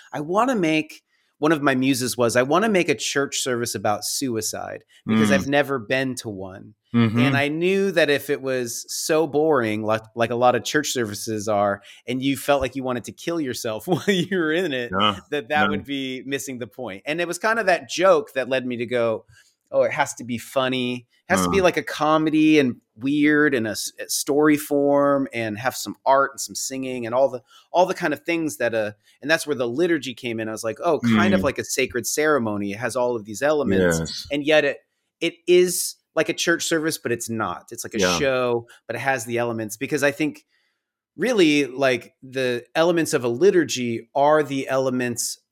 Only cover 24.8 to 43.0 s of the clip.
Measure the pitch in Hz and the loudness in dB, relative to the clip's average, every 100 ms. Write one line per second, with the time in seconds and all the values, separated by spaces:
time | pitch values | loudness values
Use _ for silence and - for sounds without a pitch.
24.8 | 143 143 143 139 135 117 113 104 127 - | 2 2 2 0 -2 -4 -6 -4 -4 -4
25.8 | 107 - 123 135 135 107 - 98 - 135 | -8 -4 2 4 2 -4 -10 -8 -10 -8
26.8 | 131 127 113 123 135 123 - - _ 165 | -8 -6 -2 2 2 0 -14 -20 _ 0
27.8 | 180 185 170 143 - 170 156 143 117 113 | 0 0 -4 -4 -2 -2 -2 -2 -2 -2
28.8 | 104 104 _ _ 135 160 147 131 120 123 | -4 -6 _ _ -2 0 0 -4 -2 0
29.8 | 175 165 127 113 123 110 110 110 113 107 | 0 0 -4 -8 -6 -4 -6 -6 -6 -4
30.8 | 170 147 120 110 - 196 143 123 110 - | -2 0 4 4 4 2 0 -2 -4 -2
31.8 | 127 120 - - 151 143 113 104 101 101 | -2 -2 -4 0 2 2 0 -2 -4 -6
32.8 | 123 123 123 117 104 101 143 151 123 95 | -4 -2 -2 -2 -8 -2 0 2 2 4
33.8 | 90 82 80 - - 143 143 151 143 123 | 4 2 -2 -8 -6 -4 2 4 2 -2
34.8 | _ _ _ _ 170 - - 180 180 175 | _ _ _ _ -6 -2 4 6 6 2
35.8 | - - _ 160 156 165 - 170 - 165 | -6 -10 _ -2 -2 -2 0 0 0 -2
36.8 | 160 147 123 117 - 113 101 85 - - | 0 -4 -4 -4 -4 -4 -4 -6 -12 -14
37.8 | 107 113 92 87 135 127 123 120 117 - | -8 0 2 2 0 0 0 -2 -4 -14
38.8 | - 117 135 135 113 117 120 113 110 - | -10 -4 -2 -2 -2 -2 -2 -4 -6 -8
39.8 | 139 147 143 139 151 - _ _ _ _ | -4 0 0 0 -4 -6 _ _ _ _
40.8 | _ _ _ - 214 226 160 147 135 127 | _ _ _ -4 0 4 4 4 0 0
41.8 | 135 123 - _ 131 131 127 120 - 160 | 0 0 -4 _ -10 -4 -2 -2 -2 0
42.8 | 165 170 | 2 2